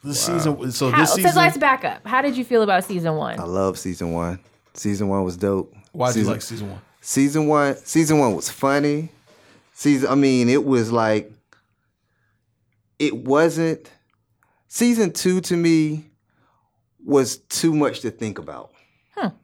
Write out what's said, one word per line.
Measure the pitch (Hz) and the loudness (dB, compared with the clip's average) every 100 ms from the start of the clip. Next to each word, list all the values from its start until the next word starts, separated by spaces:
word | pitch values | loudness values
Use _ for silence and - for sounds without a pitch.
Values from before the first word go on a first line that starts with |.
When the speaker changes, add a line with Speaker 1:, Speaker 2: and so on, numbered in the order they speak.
Speaker 1:
This | 139 139 - | -6 -6 -2
Speaker 2:
Wow. | 170 | -2
Speaker 1:
season, | 156 143 127 | -2 -2 -4
so | 117 131 | -2 0
Speaker 3:
How, | 120 | 2
Speaker 1:
this | - | 2
Speaker 3:
so | 185 | 4
Speaker 1:
season. | 190 359 | 4 4
Speaker 3:
let's | 349 349 | 2 2
back | 285 262 | 0 0
up. | 262 - | -4 -8
How | 214 254 | -4 -2
did | 285 247 | -2 -4
you | |
feel | 240 233 | 0 2
about | 208 185 | 2 0
season | 185 185 165 | 0 -4 -2
one? | 156 143 - | -2 -4 -6
Speaker 4:
I | |
love | 85 92 95 90 | -4 0 0 -2
season | 92 87 87 | -8 -6 -4
one. | 85 85 92 _ _ _ | -4 -4 -6 _ _ _
Season | - 107 101 101 | -10 -6 -4 -2
one | 98 | -2
was | 92 90 | -2 -2
dope. | 101 98 - - _ | -2 -2 -4 -14 _
Speaker 1:
Why | - 123 | -4 -2
did | 113 | 0
you | |
Speaker 4:
Season | 120 | 0
Speaker 1:
like | 113 | -2
season | - 113 101 | -8 -10 -12
one? | 95 _ _ | -12 _ _
Speaker 4:
Season | - - 143 151 151 | -4 0 2 2 2
one, | 151 143 131 | 2 2 -2
season | - 160 156 156 | -2 0 4 4
one | 131 | 4
was | 90 - | 0 -6
funny. | - 135 143 147 147 160 _ _ _ _ _ _ | -4 0 0 0 -2 -6 _ _ _ _ _ _
Season, | - 143 139 127 | -4 2 2 2
I | 135 | 4
mean, | 139 127 120 | 4 4 4
it | 135 | 2
was | 139 131 113 | 2 0 2
like, | 117 110 107 104 - _ _ _ _ _ _ _ _ _ _ _ _ _ _ _ _ | 2 2 0 -2 -20 _ _ _ _ _ _ _ _ _ _ _ _ _ _ _ _
it | 147 113 | -4 -4
wasn't, | 117 143 165 156 165 160 - _ _ _ _ _ _ _ _ | 0 2 2 2 -2 -4 -10 _ _ _ _ _ _ _ _
season | - 240 233 202 | -2 0 2 0
two | - 185 185 | 0 0 0
to | - 175 | 0 0
me | 170 160 156 151 - _ _ _ _ _ _ _ _ _ | 4 4 2 -4 -10 _ _ _ _ _ _ _ _ _
was | - 139 123 - | 0 2 2 -4
too | _ - 165 | _ -2 0
much | 151 143 - | 2 0 -2
to | 120 | -8
think | - 110 98 | -6 -8 -8
about. | 76 69 50 _ _ _ _ | -14 -16 -18 _ _ _ _
Speaker 3:
Huh. | - 254 - | -8 -8 -8